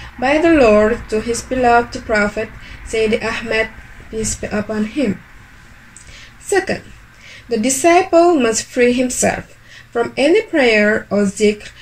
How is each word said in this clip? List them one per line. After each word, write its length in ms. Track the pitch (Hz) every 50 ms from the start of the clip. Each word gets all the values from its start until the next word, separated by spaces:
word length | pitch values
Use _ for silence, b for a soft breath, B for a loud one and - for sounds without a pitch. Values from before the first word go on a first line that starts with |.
| B B B -
by 180 | 247 269 294
the 160 | 311 339 330
Lord 560 | 330 302 254 220 208 214 214 214 240 - - -
to 140 | 220 214
his 180 | 220 240 233 233
beloved 540 | - - 262 254 247 240 233 240 240 240 - 240 -
Prophet 460 | - 226 208 202 208 - 214 220 214 - B B B B B B
Sayyidi 400 | - - 220 220 214 220 214 208
Ahmed, 460 | 220 226 - 226 226 220 220 226 220 - - - - - - - -
peace 240 | 226 220 220 214 -
be 120 | - - -
upon 360 | 202 214 208 - 220 214 214
him. 380 | 214 - 302 269 208 - - - - - - - - - - - - - - - - - B B B B B B B B B
Second, 440 | - - 403 381 - - 196 - - - - - - - - B B B B B B B
the 80 | 240
disciple 800 | 220 214 262 262 - - 339 339 359 370 - 349 330 339 349 359
must 320 | 285 240 226 220 - -
free 260 | - - 262 240 240
himself 640 | 247 254 254 247 247 - - 196 - - - - - B B B B B B B
from 220 | - 240 240 247 - 240
any 240 | 262 302 349 440
prayer 640 | 453 - - 311 262 240 220 214 208 208 220 - - -
or 140 | 196 202
zikr 480 | 208 196 - - 214 208 208 208 - - B B